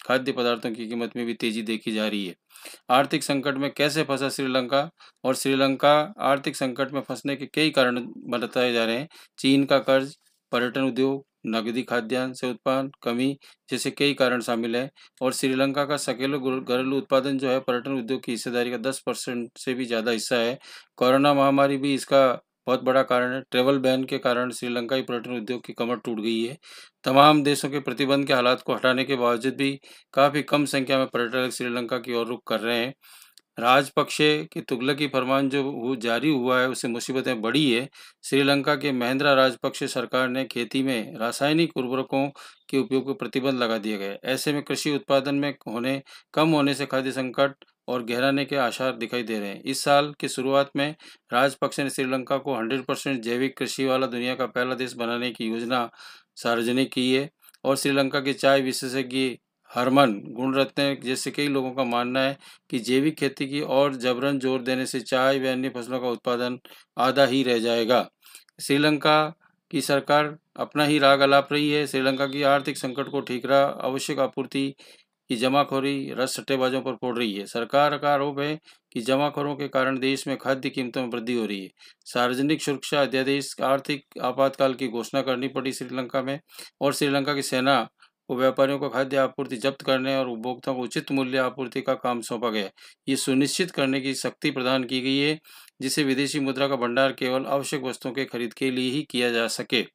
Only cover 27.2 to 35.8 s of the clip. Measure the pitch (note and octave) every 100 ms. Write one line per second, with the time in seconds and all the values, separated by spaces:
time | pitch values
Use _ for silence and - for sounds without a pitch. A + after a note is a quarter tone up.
27.2 | D3 D3+ C#3+ C#3+ C#3 C#3+ B2+ A#2+ C3+ C#3
28.2 | C3+ C3 B2 B2+ - A2+ B2+ B2+ C3+ C3
29.2 | A#2+ A#2 C3 C3 C#3 C#3 - - _ C3
30.2 | C#3+ C#3+ - D3 C#3 C#3 B2+ C3+ C3 A#2
31.2 | A#2 B2+ B2+ - B2 A#2+ A#2 B2+ A#2+ A#2
32.2 | A#2 B2 - A2 A2 A#2+ B2+ - - -
33.2 | - _ _ - A#2 C3+ C#3 - C#3+ -
34.2 | D3+ D3+ D#3+ E3 - B2 C3 C#3+ C#3+ C3
35.2 | B2 C3+ C#3 C#3 C3+ D3